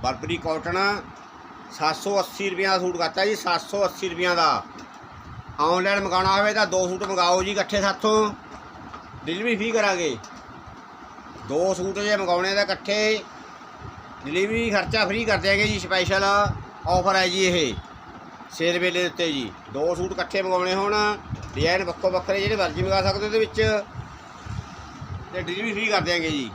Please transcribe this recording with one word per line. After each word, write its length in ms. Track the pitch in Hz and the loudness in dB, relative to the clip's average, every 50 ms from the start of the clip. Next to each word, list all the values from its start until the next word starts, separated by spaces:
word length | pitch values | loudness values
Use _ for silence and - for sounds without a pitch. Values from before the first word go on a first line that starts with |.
| - | -2
Burberry 360 | 127 131 120 135 156 170 165 | -2 -2 -2 -4 -4 -4 -4
ਕਾਟਨ, 600 | - 165 156 160 - 170 175 185 196 202 208 196 - - - - - - - - - - - - - - | -2 -2 -4 -2 -2 -2 0 2 2 2 0 -2 -6 -12 -16 -18 -20 -20 -20 -20 -18 -18 -18 -18 -18 -16
ਸੱਤ 240 | - - 160 156 156 | -6 -2 0 0 0
ਸੌ 240 | - - 202 202 202 | 0 -2 0 2 2
ਅੱਸੀ 300 | 180 - - - 196 196 | 0 0 -4 -4 -2 -2
ਰੁਪਇਆ 200 | 180 175 196 190 | 0 2 2 2
ਦਾ 100 | 190 185 | 4 2
ਸੂਟ 180 | 180 180 175 170 | 2 0 0 0
ਕਰਤਾ 280 | 170 160 - 190 190 | -2 0 2 2 2
ਜੀ, 100 | 208 220 | 2 2
ਸੱਤ 260 | 208 - 185 175 170 | 0 0 0 0 0
ਸੌ 240 | - - - 202 202 | 0 -2 0 0 0
ਅੱਸੀ 240 | 180 - - - 185 | 0 0 -2 -6 -4
ਰੁਪਇਆ 260 | 170 165 180 180 175 | -2 0 2 2 4
ਦਾ। 280 | 170 165 156 135 104 - - - - - - - - - - - - - - - - - - - - | 4 4 4 4 2 -2 -8 -14 -16 -16 -18 -18 -20 -20 -18 -18 -18 -18 -16 -16 -16 -14 -14 -2 0
ਆਨਲਾਈਨ 440 | 147 160 175 185 185 196 202 202 196 | 2 4 4 4 4 2 2 2 0
ਮੰਗਾਉਣਾ 340 | 196 175 185 185 190 196 196 | 2 2 2 4 4 4 4
ਹੋਵੇ 160 | 208 214 208 | 4 4 4
ਤਾਂ 140 | 214 208 185 | 2 2 2
ਦੋ 200 | 175 185 185 180 | 2 2 2 2
ਸੂਟ 160 | 185 185 208 | 0 -4 -2
ਮੰਗਾਓ 400 | 190 196 180 175 175 180 185 185 | -2 2 2 4 6 6 4 4
ਜੀ 80 | 196 | 2
ਇਕੱਠੇ 300 | 208 208 226 - 208 202 | 0 0 0 0 0 2
ਸਾਥੋਂ, 520 | 190 196 190 - - 214 214 214 214 208 202 - - - - - - - - - - - - - - - - 123 127 | 2 2 0 2 2 4 4 6 4 2 -2 -6 -14 -16 -16 -16 -16 -18 -18 -18 -16 -16 -16 -16 -16 -16 -16 -12 -8
ਡਿਲੀਵਰੀ 300 | 139 170 185 214 240 233 | -6 -4 -2 0 0 0
ਫ੍ਰੀ 160 | 196 214 233 | 2 0 0
ਕਰਾਂਗੇ। 460 | 220 226 208 202 190 175 175 151 123 104 - - - - - - - - - - - - - - - - - - - - - - - - - 104 | 2 2 2 4 2 2 0 -2 -2 -4 -8 -14 -16 -18 -18 -18 -18 -18 -18 -18 -18 -18 -18 -20 -18 -18 -18 -18 -18 -18 -18 -18 -16 -14 -10 -4
ਦੋ 260 | 135 156 175 190 190 | 0 2 2 2 2
ਸੂਟ 260 | 170 185 196 185 196 | 0 -2 -4 -2 -2
ਜੇ 180 | 208 208 208 196 | 0 2 2 2
ਮੰਗਾਉਣੇ 380 | 196 175 175 175 180 190 196 | 2 2 2 2 2 2 2
ਤਾਂ 80 | 202 202 | 2 2
ਇਕੱਠੇ, 600 | 196 190 - - - 202 214 220 214 220 214 - - - - - - - - - - - - - - - - - - - - - | 2 0 -4 -2 -2 0 2 2 2 2 0 -2 -10 -16 -16 -16 -16 -18 -18 -18 -18 -18 -16 -16 -16 -16 -16 -18 -18 -18 -12 -10
ਡਿਲੀਵਰੀ 440 | 135 151 180 196 208 220 226 233 233 | -2 0 0 2 2 2 0 0 2
ਖਰਚਾ 360 | 202 196 - - - 220 208 | 2 0 0 2 2 0 2
ਫ੍ਰੀ 200 | 180 202 226 233 | 2 0 0 2
ਕਰ 120 | 220 208 180 | 2 2 2
ਦਿਆਂਗੇ 300 | 165 196 196 202 214 214 | 4 2 4 4 4 2
ਜੀ। 120 | 214 196 | 2 0
ਸਪੈਸ਼ਲ 440 | 175 180 190 185 180 170 196 190 196 196 202 202 208 196 - - - - - - - 160 | 0 0 2 2 2 4 2 4 4 4 4 4 4 2 0 -4 -6 -14 -16 -8 -2 2
ਆਫਰ 280 | 180 185 180 196 190 | 2 4 4 4 4
ਹੈ 120 | 190 185 180 | 4 4 4
ਜੀ 180 | 180 190 190 | 2 4 4
ਇਹ 300 | 185 175 175 156 127 104 87 - - - - - - - - - - - - - - | 4 4 4 2 0 0 -4 -10 -14 -18 -18 -18 -18 -18 -16 -18 -18 -18 -18 -18 -16
ਸੇਲ 280 | - - 165 170 175 175 | -6 0 0 2 2 2
ਵੇਲੇ 220 | 175 180 175 175 | 2 2 2 2
ਦੇ 60 | 180 175 | 0 0
ਉੱਤੇ 240 | - - 175 165 | 0 0 -2 0
ਜੀ। 200 | 151 139 123 104 90 - - - 107 | 0 -2 -4 -4 -8 -12 -16 -10 -4
ਦੋ 220 | 135 151 170 175 | -2 0 0 0
ਸੂਟ 160 | 165 180 185 | 0 -2 -4
ਇਕੱਠੇ 300 | 190 185 175 - - 196 | -2 -4 -6 -2 0 -2
ਮੰਗਾਉਣੇ 320 | 190 185 185 180 180 185 185 | 0 2 2 2 2 2 2
ਹੋਣ, 440 | 196 196 208 208 208 208 208 208 202 - - - - - - - | 2 2 2 2 4 2 2 0 -2 -6 -8 -8 -8 -8 -10 -4
ਡਿਜ਼ਾਈਨ 280 | - 147 160 175 190 196 | 0 2 4 4 2 0
ਵੱਖੋ 280 | 175 165 - - 185 | -2 -4 0 0 2
ਵੱਖਰੇ 300 | 185 185 180 - 190 202 | 2 2 0 2 0 2
ਜਿਹੜੇ 140 | 196 208 220 | 2 2 2
ਮਰਜ਼ੀ 280 | 202 185 165 147 160 180 | 2 0 0 0 0 0
ਮੰਗਾ 180 | 190 190 196 | 2 2 4
ਸਕਦੇ 240 | 185 196 190 202 202 | 4 2 2 0 -2
ਉਹਦੇ 140 | 214 208 220 | 0 2 2
ਵਿੱਚ, 440 | 220 214 - - 220 220 214 208 202 - - - - - - - - - - - - - - - - - - - - - - - - - - - - - - | 2 2 2 2 2 2 2 0 -2 -4 -10 -12 -12 -12 -14 -18 -18 -18 -18 -16 -12 -10 -10 -10 -10 -12 -16 -16 -16 -16 -14 -14 -12 -12 -10 -12 -12 -8 -8
ਤੇ 80 | 185 | -6
ਡਿਲੀਵਰੀ 300 | 175 151 175 190 220 226 | -4 -4 -4 -2 -2 -2
ਫ੍ਰੀ 140 | 208 202 226 | -2 -2 0
ਕਰ 160 | 220 208 190 | 2 2 2
ਦਿਆਂਗੇ 280 | 175 170 175 175 160 160 | 2 2 0 2 2 0
ਜੀ। 220 | 156 143 131 110 | -2 -2 -4 -4